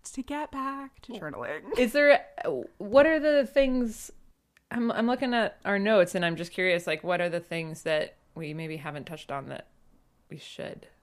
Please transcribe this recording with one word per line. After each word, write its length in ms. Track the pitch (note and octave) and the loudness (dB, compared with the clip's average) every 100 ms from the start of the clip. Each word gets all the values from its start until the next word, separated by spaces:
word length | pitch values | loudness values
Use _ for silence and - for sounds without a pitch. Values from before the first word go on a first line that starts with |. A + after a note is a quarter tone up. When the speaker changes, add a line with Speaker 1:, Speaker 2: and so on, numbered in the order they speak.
| - | -12
Speaker 1:
to 100 | - | -12
get 280 | B3+ D4 D4+ | -8 -6 -6
back 500 | C#4 B3+ C4+ C4+ _ | -6 -6 -8 -12 _
to 100 | - | -16
journaling. 640 | A3+ D#3 B2 A#2+ D3+ F#3+ A#3+ | -10 -10 -8 -8 -8 -4 2
Speaker 2:
Is 140 | B3 | 2
there, 320 | C#4+ C#4+ - - - - C3 - _ | 6 6 6 4 -8 -4 -4 -8 _
what 280 | G3+ B3+ D4+ | 4 6 8
are 120 | D#4+ | 4
the 260 | D4+ D4 B3 | 4 2 2
things, 640 | C#4 C4+ B3+ A#3 A3 - - - _ _ _ _ | 2 2 2 -2 -6 -16 -20 -20 _ _ _ _
I'm, 200 | A#3 A#3 | -2 -2
I'm 140 | - A#3 | 0 0
looking 260 | B3 B3+ | 0 0
at 260 | A#3+ G#3+ - | 0 0 -2
our 140 | F#3+ G3+ | -2 0
notes, 360 | G3+ G#3+ F3 | 4 4 4
and 100 | F#3 | 2
I'm 120 | E3+ E3 | -2 -2
just 160 | E3+ | -6
curious, 340 | - F#3 F3 E3+ | -2 0 0 -2
like, 160 | D#3 | -4
what 160 | F3 F3 | -2 -2
are 80 | F3 | 0
the 120 | E3+ | -4
things 420 | E3+ E3+ D#3+ D#3+ | -6 -8 -8 -8
that 340 | E3 D#3 - _ _ | -2 -2 -2 _ _
we 180 | - D3+ | -12 -10
maybe 220 | D#3 D#3+ D#3 | -8 -8 -8
haven't 260 | D3 D3 C3 | -10 -10 -12
touched 240 | D#3 - | -14 -10
on 180 | C#3 C3+ | -10 -8
that 160 | C3+ - _ _ _ _ _ _ | -14 -16 _ _ _ _ _ _
we 80 | D3+ | -18
should? 480 | - - D#3 - - _ | -16 -12 -12 -12 -20 _